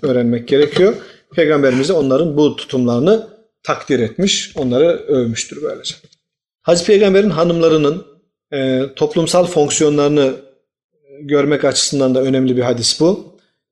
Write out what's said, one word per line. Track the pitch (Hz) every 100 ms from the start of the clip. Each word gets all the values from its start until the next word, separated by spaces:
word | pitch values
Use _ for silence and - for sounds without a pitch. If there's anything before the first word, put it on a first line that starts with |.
öğrenmek | 147 123 120 120 117
gerekiyor. | 139 147 - 190 214 - - _
Peygamberimiz | - 151 147 139 127 143
de |
onların | 180 135 131 170 147
bu | 147 -
tutumlarını | - 131 123 120 156 220 - - _ _
takdir | - 143 - 131
etmiş, | 110 - 190 - - -
onları | 131 123 165
övmüştür | 165 - 139 117 113 - -
böylece. | 151 117 - - _ _ _ _ _ _
Hazreti | - 175 -
Peygamber'in | 202 208 190 208
hanımlarının, | 156 170 170 165 156 143 170 - _ _ _ -
e, | 143 131 131 139 -
toplumsal | 151 175 160 180 175
fonksiyonlarını | 165 147 - 151 147 143 147 135 127 - _ _ _ _ _ _ -
görmek | 147 143 143 143
açısından | 143 123 - 143 131
da | 127
önemli | 135 131 131 123
bir |
hadis | 123 117 110 -
bu. | 160 208 - _ _ _ _